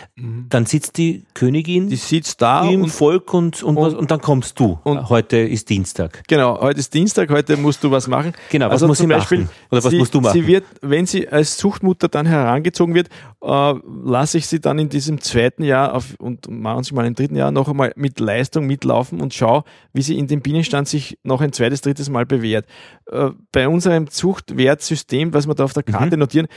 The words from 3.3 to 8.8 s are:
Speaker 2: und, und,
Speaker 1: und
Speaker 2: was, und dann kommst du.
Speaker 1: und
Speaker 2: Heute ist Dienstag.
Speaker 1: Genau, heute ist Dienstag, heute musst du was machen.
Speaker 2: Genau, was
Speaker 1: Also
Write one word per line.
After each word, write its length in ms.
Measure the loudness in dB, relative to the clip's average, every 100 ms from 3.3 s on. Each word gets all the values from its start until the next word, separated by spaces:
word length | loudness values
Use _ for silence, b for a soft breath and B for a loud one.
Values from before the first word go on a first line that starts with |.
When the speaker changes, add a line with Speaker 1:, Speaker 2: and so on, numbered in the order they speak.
Speaker 2:
und, 280 | 0 0 -2
und, 140 | -2 2
Speaker 1:
und 80 |
Speaker 2:
was, 100 | 2
und 160 | 0 -2
dann 100 | 0
kommst 380 | 2 0 0 0
du. 180 | 0 0
Speaker 1:
und 240 | -2 -4 2
Speaker 2:
Heute 260 | 2 4 2
ist 300 | 2 -2 -2
Dienstag. 540 | -2 -2 -4 -6 -8 0
Speaker 1:
Genau, 320 | 2 2 2
heute 180 | 0 -2
ist 140 | -2
Dienstag, 340 | 0 0 2 2
heute 260 | 2 2 0
musst 260 | 0 0
du 60 | 2
was 160 | 0 0
machen. 240 | -2 -2 -8 -4
Speaker 2:
Genau, 160 | 0 2
was 60 |
Speaker 1:
Also 140 | 4